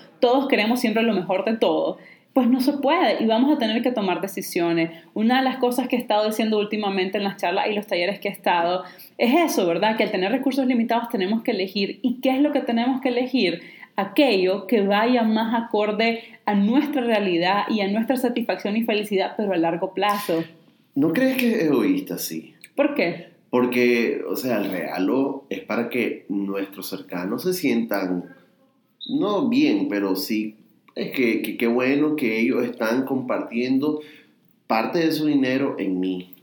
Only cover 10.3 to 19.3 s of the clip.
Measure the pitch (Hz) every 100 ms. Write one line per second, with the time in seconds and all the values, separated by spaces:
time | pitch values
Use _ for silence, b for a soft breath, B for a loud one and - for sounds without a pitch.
10.3 | 254 269 262 254 240 226 233 233 208 185
11.3 | 226 - 202 196 208 196 - 254 247 262
12.3 | 262 294 285 247 233 247 262 262 240 254
13.3 | 262 180 170 B B B - 196 - 277
14.3 | 196 185 202 - 233 196 202 233 247 220
15.3 | 214 220 233 226 208 214 208 226 226 B
16.3 | B - 202 202 262 294 285 233 214 196
17.3 | 170 175 202 - 220 196 208 226 254 247
18.3 | 247 226 190 208 220 226 208 208 190 180